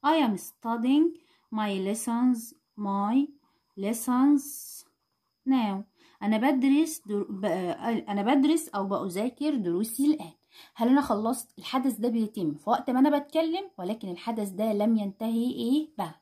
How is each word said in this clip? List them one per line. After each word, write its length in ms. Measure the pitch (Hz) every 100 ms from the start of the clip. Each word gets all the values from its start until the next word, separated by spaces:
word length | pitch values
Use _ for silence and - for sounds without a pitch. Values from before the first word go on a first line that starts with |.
| 277
I 100 | 320 254
am 100 | 190
studying 680 | - _ 226 226 247 285 339 - _ _ _
my 180 | 220 208 190 190
lessons، 680 | 220 - 233 254 240 226 - _ -
my 480 | 202 196 202 254 294 - _ _ _ -
lessons 640 | 196 226 - 247 277 294 - - - - - _ _ _ _ _ 262
now. 280 | 262 214 196 202 _ _ _
أنا 160 | 208 220
بدرس 640 | 262 269 269 285 320 - -
در-، 180 | 202 -
ب-، 160 | 196 202 175 180 - 233 226 -
أنا 140 | 202
بدرس 460 | 202 294 294 320 -
أو 160 | 214
بأذاكر 720 | 196 196 190 175 240 - 294
دروسي 520 | 285 180 175 220 - 277
الآن. 260 | 302 170 _ _ - -
هل 140 | - 233
أنا 120 | 277
خلصت؟ 580 | 277 214 220 247 - -
الحدث 400 | - 262 262 202
ده 100 | 233
بيتم 460 | 226 214 - 165
في 160 | 147 -
وقت 200 | 240 -
ما 80 | 254
أنا 200 | 285 294
بتكلم، 520 | 294 320 330 339 392 -
ولكن 300 | 180 220 196
الحدث 400 | 175 - 226 202
ده 240 | 185 220
لم 240 | 202 214 220
ينتهي 540 | 202 - 220 226 240
إيه 380 | 247 233 285 311 -
بعد. 160 | 170 -